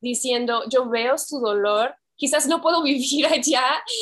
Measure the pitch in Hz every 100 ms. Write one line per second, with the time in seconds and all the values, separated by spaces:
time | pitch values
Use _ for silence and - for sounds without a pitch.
0 | 247 240 254 240 240 233 226 254 247 233
1 | 240 311 - 294 226 208 202 208 247 -
2 | _ - - 302 277 330 330 339 294 277
3 | 262 285 311 311 254 262 262 311 - 453